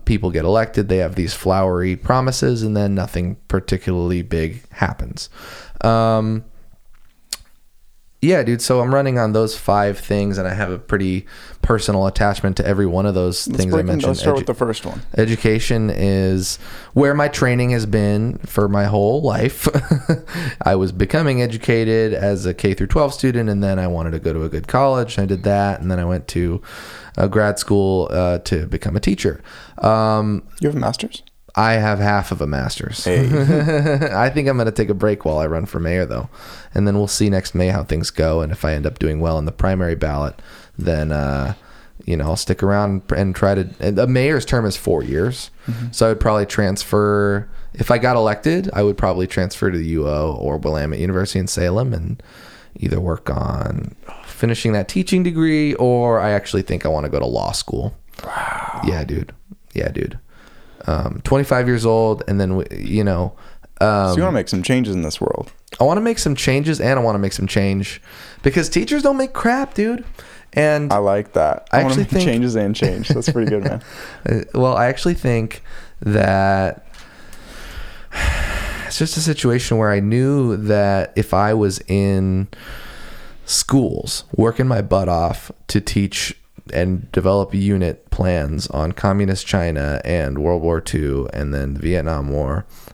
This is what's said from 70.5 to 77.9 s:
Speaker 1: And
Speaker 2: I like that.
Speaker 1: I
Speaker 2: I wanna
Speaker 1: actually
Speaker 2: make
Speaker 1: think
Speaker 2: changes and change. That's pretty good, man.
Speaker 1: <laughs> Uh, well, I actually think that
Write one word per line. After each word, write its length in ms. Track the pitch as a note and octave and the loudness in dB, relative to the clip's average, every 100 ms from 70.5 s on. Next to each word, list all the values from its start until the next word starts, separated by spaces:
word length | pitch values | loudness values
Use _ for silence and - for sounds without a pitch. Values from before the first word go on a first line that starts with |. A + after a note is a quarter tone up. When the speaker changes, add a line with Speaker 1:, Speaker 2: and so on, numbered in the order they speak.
Speaker 1:
And 400 | - D3+ D3+ D3 | 2 2 2 2
Speaker 2:
I 40 | G2+ | 2
like 360 | G2+ G2+ G#2 | 2 2 0
that. 340 | - D#2 - - | 2 2 0 0
Speaker 1:
I 80 | B2 | 2
Speaker 2:
I 40 | |
wanna 40 | C3+ | 4
Speaker 1:
actually 100 | C4 | 2
Speaker 2:
make 60 | - | 2
Speaker 1:
think 140 | F#3 F3+ | 2 2
Speaker 2:
changes 300 | A#2 B2 A2 | 2 2 0
and 200 | G2+ G#2 | 0 0
change. 320 | F#2+ F#2 A2 | 0 0 0
That's 240 | A#2+ A#2 | 0 0
pretty 180 | B2 A2+ | 0 2
good, 140 | G#2 | 0
man. 180 | G2 A2+ - - - | 0 -4 -8 -16 -16
Speaker 1:
<laughs> 240 | - - | -6 -2
Uh, 120 | - - | -2 -2
well, 220 | - B2+ A#2 | 0 2 2
I 80 | B2 | 2
actually 300 | C3+ F3 E3+ | 0 0 0
think 480 | B2+ A#2 A2+ - - - - - | 0 0 -2 -8 -12 -12 -14 -8
that 840 | G#2 G#2 G2 G2 G2 G2 F#2+ - - - - - - - - - - - - | 0 2 4 4 2 2 0 -4 -12 -20 -20 -20 -20 -18 -18 -16 -14 -12 -12